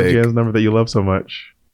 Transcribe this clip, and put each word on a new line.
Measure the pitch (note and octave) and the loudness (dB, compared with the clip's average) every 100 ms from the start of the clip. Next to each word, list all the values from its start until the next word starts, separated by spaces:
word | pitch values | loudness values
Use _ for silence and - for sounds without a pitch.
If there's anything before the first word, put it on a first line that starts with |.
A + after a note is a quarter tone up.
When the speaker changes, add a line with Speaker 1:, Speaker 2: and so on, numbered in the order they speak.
Speaker 1:
take. | F2+ | 2
Speaker 2:
Jan's | A2+ A#2+ | 2 2
number | A#2 A2+ | 0 0
that | A2 | 0
you | G#2+ | 2
love | A2+ A2+ | 0 0
so | G#2+ | 0
much? | G2 F#2+ - - - _ _ | 0 -2 -4 -16 -20 _ _